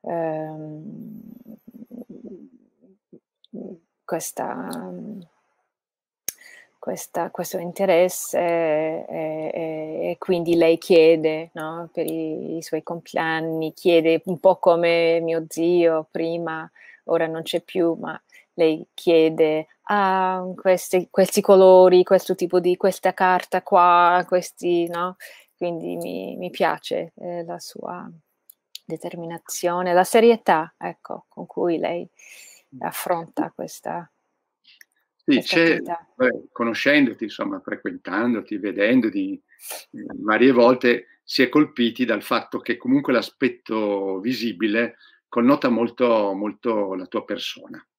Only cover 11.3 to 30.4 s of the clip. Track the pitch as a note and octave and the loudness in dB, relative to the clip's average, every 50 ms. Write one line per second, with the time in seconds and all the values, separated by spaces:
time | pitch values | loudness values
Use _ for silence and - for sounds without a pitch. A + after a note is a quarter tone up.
11.3 | D#3 D#3 E3 E3+ _ E3+ D#3 D#3 D#3+ E3 E3+ D#3+ _ - D#3+ D#3 D#3+ D#3+ D#3+ D#3+ | -2 -2 -8 -10 _ -10 -10 -10 -10 -10 -12 -12 _ -6 -6 -4 -4 -6 -6 -6
12.3 | D#3 - - - D#3 E3 E3 - - D#3 - - E3+ E3+ - - - E3+ E3 D#3+ | -8 -8 -8 -8 -10 -10 -10 -8 -8 -8 -8 -8 -12 -12 -12 -8 -6 -4 -4 -2
13.3 | D#3+ D#3+ D#3+ E3 D#3+ D#3+ D#3+ D#3 D#3 - - F#3 F3 E3 D#3+ E3 E3 D#3+ - F#3+ | -4 -4 -4 -4 -4 -4 -6 -6 -8 -2 0 4 4 4 6 4 2 2 0 -4
14.3 | F3+ D3 - F#3+ - - - F#3 E3+ E3+ E3+ E3+ E3+ E3+ E3+ E3 E3 E3+ E3 E3 | -8 2 4 2 4 4 4 2 2 4 2 2 2 2 2 2 2 0 0 -2
15.3 | E3 E3 D#3+ D#3+ - - E3 F3 F3+ F3 E3+ E3 D#3+ D#3+ D#3 _ _ - E3 E3 | -4 -4 -4 -6 -6 -2 0 2 4 4 4 4 2 0 -4 _ _ -6 -4 -4
16.3 | E3+ E3+ E3+ E3 D#3+ D#3+ D#3+ D#3+ _ _ - - - _ _ - E3 E3 E3 D#3+ | -4 -4 -6 -6 -8 -8 -12 -14 _ _ -20 -20 -20 _ _ -2 0 0 0 -2
17.3 | D#3+ D#3+ E3 - - E3 _ - - F#3 E3+ E3 E3 - D#3+ D#3+ D#3 - _ _ | -4 -8 -8 -6 -6 -6 _ -6 -2 0 0 0 0 -4 -8 -12 -12 -14 _ _
18.3 | _ - _ _ _ - E3 D#3+ D#3 D#3+ E3+ _ _ - - F3+ E3 D#3+ D#3+ D#3+ | _ -20 _ _ _ 0 2 2 2 -2 -8 _ _ -6 0 4 6 6 6 4
19.3 | D#3+ D#3+ D#3+ D#3 D#3 D#3 D#3 _ _ _ _ - G#3 G#3 G3 F#3+ F#3+ F#3+ F#3 F#3 | 4 2 2 2 2 -2 -4 _ _ _ _ -2 0 0 2 2 2 0 0 0
20.3 | F#3 F#3 F3+ F#3 F#3 - - F#3+ F#3 F3+ - - - F3+ F3 _ - - F#3+ F3+ | -2 -4 -6 -8 -10 -4 2 2 2 2 0 0 -2 -2 -2 _ 2 2 2 2
21.3 | - - G3 - G3+ F#3+ F#3+ F#3 F#3 F#3 F#3 F#3 F3+ F3+ F3+ - G3 F3+ - - | 2 -2 4 6 8 8 10 10 10 10 10 10 8 6 6 6 4 2 2 0
22.3 | F#3+ - F#3+ E3+ F#3 F#3 F3 F3+ F3+ - - G3 F3+ - - F#3 F3+ - F#3+ F#3 | -4 -4 -2 0 0 0 2 2 0 2 0 -2 -2 0 -2 -2 0 2 2 2
23.3 | F#3 F3+ - - - F#3 - - G3+ F#3 F3 F3+ F3 F3 F3 F3 F3 F3+ F3+ - | 2 2 0 -2 -4 -4 -2 2 4 6 6 8 6 6 6 6 4 2 2 0
24.3 | F#3 F3+ F3 - - - - F3 F3 E3+ E3+ E3+ F3 E3+ F3 F#3 F#3+ _ - - | -2 -2 -2 -4 -14 -6 -2 -2 0 0 0 -2 -4 -6 -6 -6 -8 _ -20 -20
25.3 | - - _ _ _ _ F3+ F3 E3+ D#3+ - F2+ - F3 E3 A2 - - F#2+ - | -20 -20 _ _ _ _ -8 -6 -6 -6 -8 -10 -10 -10 -10 -10 -10 -10 -10 -10
26.3 | - - F3+ F3+ F3 - F#3+ D#3+ D#3+ E3 - - - F3+ E3 E3 _ - - F3+ | -10 -10 -12 -12 -4 -2 -2 -2 -2 -4 -8 -8 -6 -6 -6 -8 _ -14 -12 -12
27.3 | F3 F3 E3+ E3+ F3 F3 - - - - - - F3 F3 E3 - E3+ D#3+ _ _ | -10 -10 -10 -12 -12 -14 -14 -16 -16 -14 -14 -12 -14 -14 -16 -18 -20 -20 _ _
28.3 | _ _ _ _ _ _ _ _ _ - _ - E3 D#3 - F3 E3+ E3+ E3+ E3 | _ _ _ _ _ _ _ _ _ -20 _ -12 -12 -10 -10 -12 -12 -12 -12 -12
29.3 | E3 E3 _ - - - - F3 F3 - - F3+ F3 F3+ F#3 - - A#3 A3+ A#3 | -12 -14 _ -12 -12 -4 -2 -2 -2 0 0 2 4 2 2 4 4 6 6 6
30.3 | A#3 A3+ | 4 4